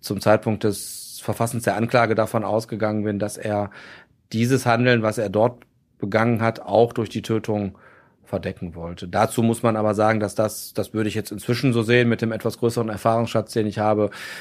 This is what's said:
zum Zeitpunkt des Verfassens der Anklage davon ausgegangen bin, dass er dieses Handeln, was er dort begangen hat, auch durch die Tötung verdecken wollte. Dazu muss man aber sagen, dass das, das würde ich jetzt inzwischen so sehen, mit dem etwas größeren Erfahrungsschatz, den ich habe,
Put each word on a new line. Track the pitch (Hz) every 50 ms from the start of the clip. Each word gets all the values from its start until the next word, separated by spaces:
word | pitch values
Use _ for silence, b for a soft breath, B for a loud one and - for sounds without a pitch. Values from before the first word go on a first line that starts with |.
zum | - - 107 95
Zeitpunkt | - 107 107 107 - 117 107 98 -
des | 107 98 - - - - - - - - - -
Verfassens | - 101 - 117 120 127 117 -
der | 107 95 107
Anklage | 113 - - 123 117 107 110
davon | 110 110 - - 113 104
ausgegangen | 98 104 113 113 - 117 101 110 107 107 107 101
bin, | 107 104 98
dass | 104 104 - -
er | - 107 104 104 101 98 B B B B B B B B B _ _ -
dieses | - 113 117 120 135 127 131 123
Handeln, | 117 117 123 127 123 117
was | 110 107 107 120
er | 107 101
dort | 95 107 110 120 120 - - _ _ _ _ _ _ -
begangen | - 101 95 110 113 120 117 104 113
hat, | 113 117 -
auch | - - 101 110 120 117 -
durch | - 110 95
die | - 113 -
Tötung | - 113 110 95 - 107 104 101 95 - b b b b b b b b b _
verdecken | - - 92 78 90 92 - 95 87 82
wollte. | 85 82 85 87 - 95 87
Dazu | 92 98 110 113 - - 113
muss | 113 117 -
man | - 117 110
aber | 107 107 107 104
sagen, | 104 107 107 110 107
dass | 104 98 -
das, | - 110 104 - - - - -
das | - 98 - -
würde | 107 110 107
ich | 98
jetzt | 110 101 - 110
inzwischen | 101 - - 120 117 - 135 117
so | 117
sehen, | 110 113 120 123 120 117
mit | 113 -
dem | 117 110
etwas | 110 104 - 113 - -
größeren | - 117 113 120 117 110
Erfahrungsschatz, | 104 92 - 113 113 117 117 113 - 113 101 -
den | - 117 104 107
ich | 98 110
habe, | 104 107 107 104 104 101 B B B B B B